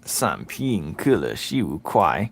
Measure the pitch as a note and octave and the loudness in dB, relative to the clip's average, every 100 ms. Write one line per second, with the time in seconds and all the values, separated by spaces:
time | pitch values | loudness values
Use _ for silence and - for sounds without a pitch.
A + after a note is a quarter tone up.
0 | - - A#2+ C#2+ - - C3 A2 D2+ G2+ | -6 -2 -2 -2 -8 -6 -2 -2 -2 -2
1 | C#3+ A#2+ B1+ A1+ - C3+ F2+ C#2+ - A#2 | 2 4 2 -6 -4 -2 -2 -4 0 4
2 | F#2 C2 A2+ | 4 2 -2